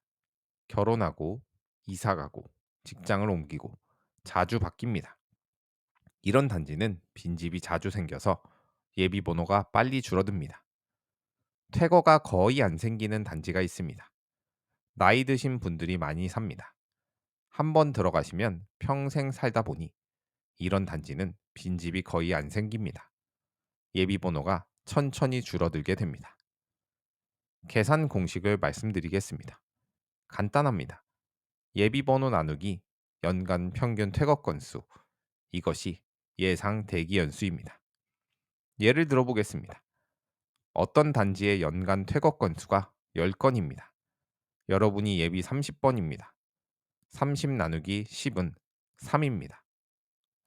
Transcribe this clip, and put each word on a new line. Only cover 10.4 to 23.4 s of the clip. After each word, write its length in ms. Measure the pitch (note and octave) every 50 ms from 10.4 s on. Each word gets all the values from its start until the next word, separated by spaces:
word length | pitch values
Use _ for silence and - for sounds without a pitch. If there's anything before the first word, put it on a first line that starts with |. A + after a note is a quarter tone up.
| C#2+ - - - _ _ _ _ _ _ _ _ _ _ _ _ _ _ _ _ _ _ _ _ _ -
퇴거가 460 | - - E3+ D#3+ F3+ F3 D#3+ D#3+ D#3 D3+
거의 440 | - - G#2 F2+ F#2 A2+ C3 C#3
안 140 | A#2+ F2+ D#2+
생기는 480 | D#2+ A2+ A2+ A2+ G#2+ G#2+ G#2 G#2+ G#2+ G#2+
단지가 380 | A2+ D#2 D#2+ E2+ F#2+ E2 F#2
있습니다. 500 | F#2 E2+ - - F2+ D2 B1 - - - _ _ _ _ _ _ _ _ _ _ _ _ _ _ _ _ -
나이 300 | - F2+ F#2+ A2+ C3 C3
드신 340 | C3+ C3+ A#2+ - C3+ B2+ A#2
분들이 380 | - F#2 E2 D#2+ E2 E2+ F#2
많이 320 | F2 D2+ D2 D#2 E2+ F#2 F#2
삽니다. 460 | - A2+ A2 F2 - - - - _ _ _ _ _ _ _ _ _ _ _ _ _ _ _ _
한번 440 | - - D3+ D#3 D#3 D#3 D3+ D3 B2+
들어가시면 720 | A2+ F2 F2+ E2 D#2+ D2 - E2 F2 A2+ G#2+ F2+ E2 G2+ _ _ -
평생 520 | - - C#3 C#3 C#3 C#3 - D3+ C#3 C3+
살다 320 | C3 - - B2 A2 A#2
보니 320 | A2+ - C#2 D2+ D#2+ - _ _ _ _ _ _ _ _ _ _ _ _ _ -
이런 260 | F2 F#2 G2 G2 F#2+
단지는 500 | F2+ E2+ D#2 D2 - C#2 D2+ F#2+ F2 F2 _ _ _ _
빈집이 480 | - - F2+ F2+ F2 E2+ E2+ E2 F#2+
거의 320 | F2 - - E2+ E2 F2 D#2+
안 140 | D2+ D2 D2
생깁니다. 640 | - G#2+ G#2+ G#2+ A2+ A2 G#2 - - - - _ _ _ _ _ _ _